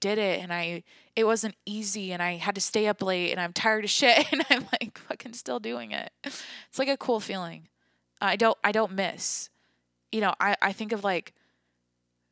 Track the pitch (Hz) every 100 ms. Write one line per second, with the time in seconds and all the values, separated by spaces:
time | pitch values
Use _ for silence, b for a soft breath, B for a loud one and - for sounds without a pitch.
0 | 202 214 202 175 180 175 170 170 - b
1 | b - 220 226 220 - - 208 208 208
2 | 190 180 175 175 175 196 - 214 214 208
3 | 190 185 175 180 175 175 226 220 208 -
4 | 254 233 294 269 - 254 - - 226 -
5 | - - 240 233 - 247 214 240 226 -
6 | - _ 285 - - - - - 262 277
7 | - 226 208 196 170 165 165 _ _ _
8 | _ - 202 196 226 - 202 214 208 190
9 | 185 - - - - _ _ _ _ _
10 | - 220 202 - 196 202 196 190 214 214
11 | 202 180 - _ _ _ _ _ _ _
12 | _ _ _